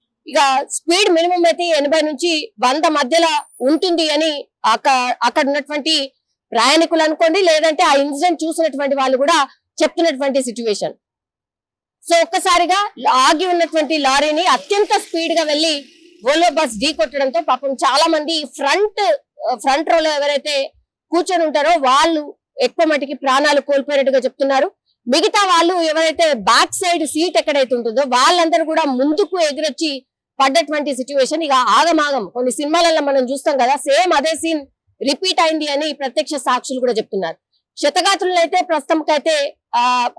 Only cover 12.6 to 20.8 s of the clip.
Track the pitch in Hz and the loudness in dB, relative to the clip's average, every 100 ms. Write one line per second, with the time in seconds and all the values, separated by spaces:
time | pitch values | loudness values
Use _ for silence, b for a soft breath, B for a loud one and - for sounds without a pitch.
12.6 | 339 381 415 - 269 254 277 311 370 349 | 2 0 -2 -2 0 2 4 2 0 0
13.6 | 320 320 285 311 269 277 302 302 359 254 | 0 -2 -2 0 0 2 2 0 0 0
14.6 | - 403 415 403 - 330 330 330 302 294 | 0 -2 0 0 -2 -4 -2 0 0 0
15.6 | 320 285 269 _ - _ 226 311 349 294 | -2 -2 -8 _ -20 _ 0 2 2 0
16.6 | 285 214 277 320 311 277 269 330 320 254 | -2 -2 -4 -2 -4 -2 -2 -2 -2 -2
17.6 | 277 262 311 277 330 311 302 320 294 - | -2 -2 0 2 2 0 -2 -6 -6 -6
18.6 | 277 330 427 - 381 285 - _ 214 247 | -2 0 0 0 0 0 -6 _ -6 -4
19.6 | 269 285 320 339 311 294 285 285 302 277 | -2 -2 0 0 0 -2 -2 -2 -4 -4
20.6 | 269 - | -4 -10